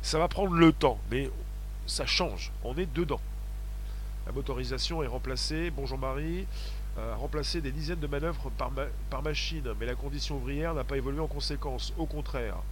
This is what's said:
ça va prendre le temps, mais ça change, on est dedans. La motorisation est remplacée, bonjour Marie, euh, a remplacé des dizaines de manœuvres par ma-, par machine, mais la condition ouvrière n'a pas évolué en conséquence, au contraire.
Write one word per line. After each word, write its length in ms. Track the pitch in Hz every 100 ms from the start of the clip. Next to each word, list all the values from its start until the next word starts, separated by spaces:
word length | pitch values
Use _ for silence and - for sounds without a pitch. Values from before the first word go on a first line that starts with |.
ça 180 | - 156
va 80 | 170
prendre 240 | - 196
le 180 | 170 165
temps, 300 | 160 139 113 -
mais 180 | 123 135 - - - - - -
ça 180 | - 131
change, 460 | - 185 92 - -
on 140 | 117 131
est 100 | 180
dedans. 260 | 135 170 131 - - - - - - - - - - -
La 60 |
motorisation 720 | 131 135 123 127 131 - 165
est 20 | 135
remplacée, 640 | 123 127 127 - 156 170
bonjour 280 | 147 135 131
Marie, 480 | 131 135 156 175 196 - - - - -
euh, 140 | 113
a 40 | 107
remplacé 440 | 143 147 139 170
des 100 | 139
dizaines 300 | 143 151 175
de 80 | 147
manœuvres 420 | 143 160 156 131 -
par 140 | 127
ma-, 160 | 135 147 - -
par 140 | 135
machine, 500 | 147 147 - 160 127 107
mais 80 | 117
la 80 |
condition 420 | 123 143 147 - 143
ouvrière 380 | 123 143 165
n'a 80 | 156
pas 140 | 123 139
évolué 240 | 127 143
en 80 | 156
conséquence, 640 | 147 139 147 147 123 - -
au 100 | 156
contraire. 500 | 147 147 139 113 90 95